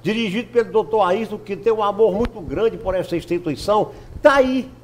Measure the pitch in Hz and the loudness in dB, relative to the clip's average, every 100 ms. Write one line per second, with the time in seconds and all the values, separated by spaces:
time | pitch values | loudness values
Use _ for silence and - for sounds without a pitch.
0 | 156 220 226 190 240 240 214 196 202 220 | -2 -2 -2 -4 -2 0 2 0 0 2
1 | 185 196 226 208 - 196 - 220 208 202 | 2 2 -2 -8 -8 -2 0 0 0 2
2 | 220 185 247 226 151 139 220 180 190 185 | 2 2 -2 -4 -8 -2 -2 -2 -4 -4
3 | 165 170 160 175 170 131 - 208 190 - | -2 -4 -4 -4 -4 -6 0 0 0 -6
4 | - - 302 277 262 262 233 - | -18 2 4 6 4 0 -4 -14